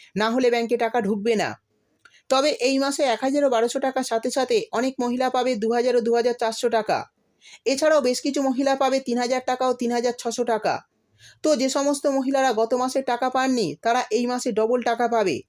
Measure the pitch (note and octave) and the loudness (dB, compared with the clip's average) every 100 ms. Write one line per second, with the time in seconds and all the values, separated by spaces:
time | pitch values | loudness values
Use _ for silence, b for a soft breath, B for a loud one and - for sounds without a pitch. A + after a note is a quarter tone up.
0 | b F#3+ A3 B3 B3 A#3+ A3+ A#3 A3+ A#3+ | b -2 0 2 2 2 0 0 0 0
1 | G3 G#3+ A3 G#3+ C3+ - _ _ _ _ | 0 -2 0 0 -2 -6 _ _ _ _
2 | b b - C4 D4 - B3+ C4+ C#4 C#4 | b b 0 2 2 0 0 0 0 0
3 | C4+ A3 C4+ C#4+ C#4 A#3 A#3+ C4+ C4 C4 | 0 0 0 2 2 2 0 0 -2 -2
4 | C4 A3+ B3+ C4+ B3+ A3 D3+ A3+ C4 C4 | -2 -4 -2 -2 0 0 0 -2 -2 -2
5 | A#3+ B3 B3+ B3+ B3 A3+ A3 A#3+ B3 A#3+ | -2 -2 0 0 0 0 0 0 2 0
6 | A3+ A#3 A#3+ A#3+ A3+ A3 A#3 A3 G#3 B2+ | 2 2 0 0 -4 -2 0 0 0 -2
7 | - _ _ _ B B - C4+ D#4 D#4 | -4 _ _ _ B B -4 0 4 4
8 | B3 B3 C#4+ C#4 C4+ B3+ C4+ C4+ C4 C4+ | 2 0 -2 0 0 0 0 2 2 0
9 | C4 A#3+ A#3+ B3+ B3+ B3+ B3+ B3 A#3 A#3+ | 0 -2 0 -2 -2 -2 0 -2 -2 -2
10 | A#3+ A#3+ A#3 A#3 A#3 G#3+ F#3 A#2+ - _ | -2 -4 -6 -4 -2 0 -2 -4 -8 _
11 | _ B B B D#4 C4 C4 C#4+ C#4+ C#4+ | _ B B B 0 2 2 0 0 0
12 | C#4+ C4+ C4 C4+ C4 G#3+ A3+ B3 B3+ C4+ | 0 0 0 2 2 2 0 0 0 -2
13 | C4 A#3+ B3+ C4 C4 B3+ E3+ D3+ A#3 A#3+ | -2 -2 0 0 0 0 -2 -2 0 0
14 | - A#3 A#3+ B3 B3+ G#3+ A3 B3 A#3+ A#3 | 0 -2 -2 -2 -2 0 0 0 0 0
15 | A#3+ A#3 F#3+ B2 | 0 2 0 -2